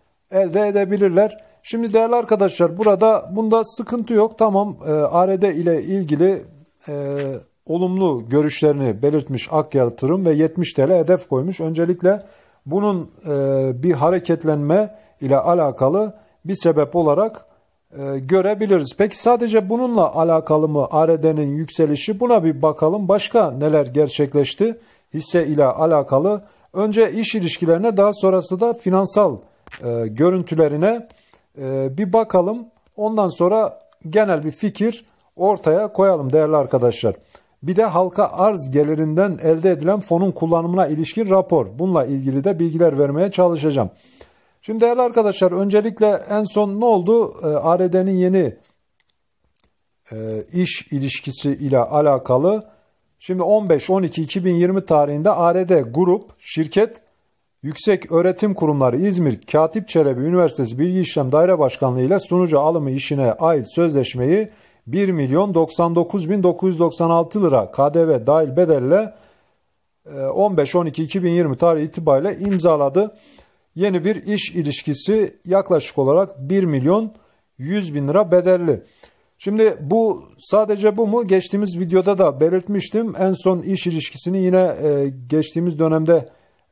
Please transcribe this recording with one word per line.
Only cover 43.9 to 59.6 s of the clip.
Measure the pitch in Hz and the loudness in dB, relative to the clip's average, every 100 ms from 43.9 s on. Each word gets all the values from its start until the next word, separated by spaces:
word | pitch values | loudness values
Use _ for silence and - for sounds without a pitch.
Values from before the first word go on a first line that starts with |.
| - _ - - _ _ _ | -8 _ -20 -20 _ _ _
Şimdi | - 220 | -8 0
değerli | 233 240 | 2 2
arkadaşlar, | 247 233 208 190 185 | 0 2 0 2 2
öncelikle | 180 202 208 214 - 214 196 - | 2 2 2 2 2 2 2 -2
en | 208 | -4
son | 214 208 202 202 | -2 -2 -2 0
ne | |
oldu? | 240 202 175 233 208 - | 2 2 2 2 0 -2
E, | 156 | -2
A | 151 160 175 | 0 2 2
R | 185 | 2
D'nin | 185 190 185 | 0 0 0
yeni, | 180 190 135 - _ _ _ _ _ _ _ _ _ _ _ _ _ _ - | 2 2 0 -4 _ _ _ _ _ _ _ _ _ _ _ _ _ _ -16
e, | 110 110 110 - | -12 -8 -8 -6
iş | 180 180 - - | -4 -4 -4 -6
ilişkisi | 143 135 - 143 131 143 | -4 -4 -6 -10 -6 -4
ile | 139 139 131 | -2 0 0
alakalı... | 120 151 147 135 - 127 175 214 - _ _ _ _ _ | 2 2 2 2 2 2 2 0 -4 _ _ _ _ _
Şimdi | - 185 | -8 -4
on | 175 214 196 | 0 2 2
beş | 147 - | 0 0
on | 190 | 0
iki | 175 165 | -2 -4
iki | 156 196 | -6 -4
bin | 180 | 0
yirmi | 170 180 190 185 | 2 2 0 2
tarihinde | 151 147 147 190 | 2 2 0 0
A | 175 170 | 2 2
R | 180 180 | 2 2
D | 170 | 2
Grup | 120 135 180 180 - _ | 2 0 2 0 -4 _
şirket | - 156 156 196 226 - _ _ _ _ _ _ | -8 -6 -2 0 0 -4 _ _ _ _ _ _
Yüksek | 143 151 214 190 - | -12 -4 -2 -2 0
Öğretim | 165 185 180 208 | 0 2 0 -2
Kurumları | 185 156 143 127 131 | 0 0 2 2 2
İzmir | 202 180 151 104 - | 0 0 0 -2 -2
Katip | 151 | 0